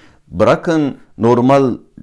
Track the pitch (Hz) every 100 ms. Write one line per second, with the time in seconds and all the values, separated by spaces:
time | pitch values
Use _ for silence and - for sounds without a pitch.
0 | - _ _ 87 107 165 - 160 143 131
1 | _ - 113 120 123 139 131 - - -